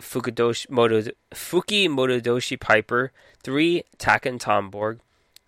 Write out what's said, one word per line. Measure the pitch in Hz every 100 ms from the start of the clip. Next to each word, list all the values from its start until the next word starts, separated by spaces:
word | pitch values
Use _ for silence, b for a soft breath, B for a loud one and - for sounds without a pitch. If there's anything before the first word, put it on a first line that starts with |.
Fukudoshi, | - 131 120 117 120 113 -
Moto, | 127 117 110 110 - _
Fuki | - - 175 - 208 180
Motodoshi | 135 127 123 120 123 - 127
Piper, | - 110 - 123 131 b b b
three | - 139 165 175 - -
Takken | - 107 135 123
Tomborg, | - 104 101 101 107 117 _ _ _ -